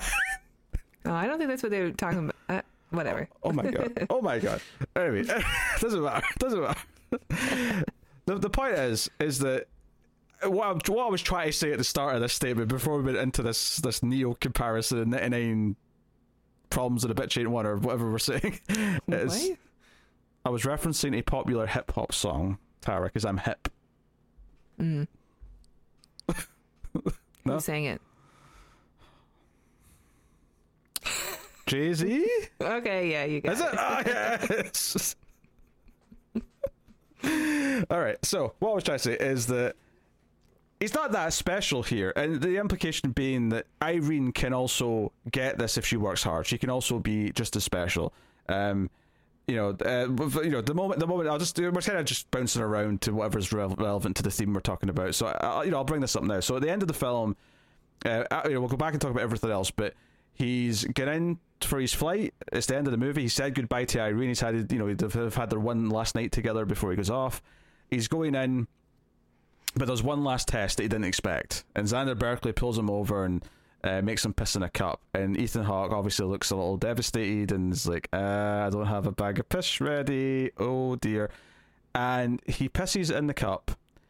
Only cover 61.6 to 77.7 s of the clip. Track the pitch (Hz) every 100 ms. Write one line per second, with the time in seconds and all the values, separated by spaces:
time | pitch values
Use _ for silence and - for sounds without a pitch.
61.6 | - 139 127 - 156 202 - - - -
62.6 | - 135 139 117 135 147 120 - 139 131
63.6 | 117 123 123 120 107 107 127 120 117 113
64.6 | 101 123 104 95 101 117 117 123 113 110
65.6 | 113 113 110 107 113 113 117 - 117 110
66.6 | 101 104 101 90 101 127 131 - - -
67.6 | - _ - 127 113 160 156 135 131 127
68.6 | 117 _ _ _ _ _ _ _ _ _
69.6 | - 120 127 123 131 147 139 127 - 120
70.6 | 98 - 104 110 95 - 101 71 - -
71.6 | - - 104 120 135 117 120 123 120 -
72.6 | 123 113 104 101 101 101 92 90 - -
73.6 | _ _ 95 95 101 110 110 - 104 101
74.6 | 90 - 92 - _ 95 98 98 117 117
75.6 | 107 95 95 104 98 104 95 98 - 95
76.6 | 90 98 113 120 117 117 101 104 104 98
77.6 | 92